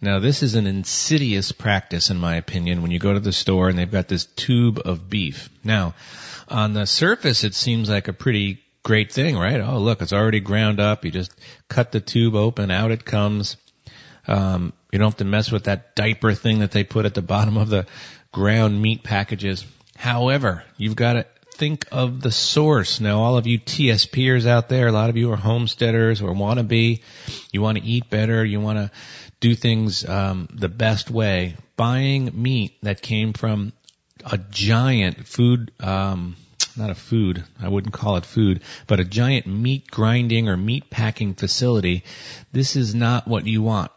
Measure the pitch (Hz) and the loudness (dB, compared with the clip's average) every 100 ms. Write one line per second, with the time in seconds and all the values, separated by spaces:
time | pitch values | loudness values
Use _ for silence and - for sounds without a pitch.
0 | 101 98 110 139 139 113 101 98 92 - | -2 0 0 0 0 0 0 -2 -4 -4
1 | - 156 135 101 98 - 107 98 - 85 | 0 0 2 0 -2 -4 0 0 0 -4
2 | - 90 85 82 - 92 87 87 85 87 | -2 0 -2 -2 -4 -4 -2 -2 -2 0
3 | 98 101 101 92 - 95 92 90 87 101 | 0 0 0 -2 0 2 4 2 0 -2
4 | 90 90 - - - 123 120 107 - 85 | -2 -4 -6 -6 0 4 4 2 -4 -6
5 | 92 104 82 69 - _ 110 110 87 - | -4 -4 -4 -6 -16 _ -2 0 0 -6
6 | - - - - - 110 107 104 101 - | -16 -20 -18 -18 -8 -2 -2 0 -2 2
7 | 170 233 156 117 107 - - 117 107 104 | 2 2 0 0 0 -2 -2 0 0 -2
8 | - 92 135 107 101 95 _ _ - 110 | -2 -4 -2 0 -2 -6 _ _ 0 2
9 | 104 - 151 120 90 135 107 127 104 113 | 2 0 0 0 0 0 -2 0 0 0
10 | 80 101 110 107 98 104 110 104 104 107 | 0 2 2 2 0 0 2 2 2 0
11 | 82 85 90 - - - _ - 120 110 | -2 -6 -8 -10 -20 -20 _ -2 0 -2
12 | - 120 117 107 107 120 101 92 113 113 | -2 2 2 2 0 0 -2 0 0 -2
13 | - 107 104 104 98 - _ _ - - | -2 0 0 0 -4 -10 _ _ -20 -20
14 | - - - 98 95 92 87 - _ 98 | -20 -16 -2 0 2 0 -2 -8 _ 0
15 | 107 107 98 104 110 110 98 98 - - | 2 2 0 0 0 -2 -2 -4 -4 -2
16 | 107 110 110 104 117 110 101 104 98 113 | -2 0 2 2 2 2 2 0 0 0
17 | 101 95 87 101 107 107 107 104 92 - | 0 -2 0 2 2 2 2 0 -2 -8
18 | - - _ - 101 110 110 101 107 113 | -20 -20 _ -2 2 4 4 2 0 0
19 | - 104 101 104 98 92 - - _ - | -2 -2 0 -4 -4 -6 -8 -20 _ -8
20 | 123 120 123 139 123 85 - - 107 107 | -2 0 2 2 0 -2 -8 -6 -4 0
21 | 120 120 - _ _ - 151 151 - 131 | 2 2 -2 _ _ -4 -4 -4 -6 -2
22 | 127 127 123 110 - - 151 143 92 - | -2 -2 -2 -2 0 2 4 4 2 0
23 | 107 104 113 123 117 117 - - 139 107 | 0 2 4 2 2 -2 -2 0 2 2
24 | - 131 131 127 117 120 113 127 120 107 | 0 0 2 4 4 4 4 2 4 4
25 | 113 117 120 104 104 117 117 - 117 113 | 2 2 0 0 0 0 0 0 0 4
26 | 113 107 98 92 101 123 110 113 117 113 | 2 2 -2 -2 0 0 2 2 2 0
27 | - - - - - 98 107 107 107 120 | -6 -18 -16 -16 -8 -2 0 0 -2 -2
28 | 120 107 110 113 110 104 107 107 104 - | -2 0 2 2 0 0 -2 -2 -4 -8
29 | - - - _ 117 117 120 113 110 90 | -20 -20 -20 _ 2 2 2 2 0 -2
30 | 82 95 98 92 85 - 95 104 110 107 | -4 -2 -2 -2 -6 -6 -6 0 0 0
31 | - 113 110 92 90 85 - - 117 127 | -2 -2 0 0 -2 -8 -12 -2 0 0
32 | 135 139 127 104 123 131 101 - 104 98 | 0 0 -2 -2 0 0 -2 -4 -6 -6
33 | - 110 110 107 113 104 101 - _ _ | -4 -2 -2 -2 -2 -2 -4 -10 _ _
34 | _ _ - 101 98 101 98 113 127 123 | _ _ -6 -6 -6 -4 2 2 4 2
35 | 92 87 117 - 120 123 113 - 113 98 | 2 -2 -8 2 4 2 -2 -8 -4 -2
36 | 98 92 87 87 - - - - 107 92 | -2 -2 -6 -10 -16 -8 -8 -4 -6 -6
37 | - 113 101 90 85 - 92 98 98 - | -2 0 0 -2 -8 -10 -4 -4 -4 -4
38 | 107 92 - - 104 90 - - - 101 | -2 0 -2 0 2 2 -4 -18 0 0
39 | 90 104 123 135 - 98 120 135 - - | 2 0 0 0 -2 -2 -2 -2 -6 -2
40 | 110 120 120 113 113 90 101 131 - - | 2 2 2 0 2 0 -2 -4 -4 -4
41 | 110 - 104 92 98 - 123 117 92 90 | -4 -2 -6 -4 -4 -2 0 2 0 -2
42 | - - - - - 131 135 143 117 113 | -6 -16 -20 -20 -8 -2 -2 0 -2 0
43 | 117 120 117 113 104 110 110 107 - | 0 0 0 -2 0 0 0 0 -4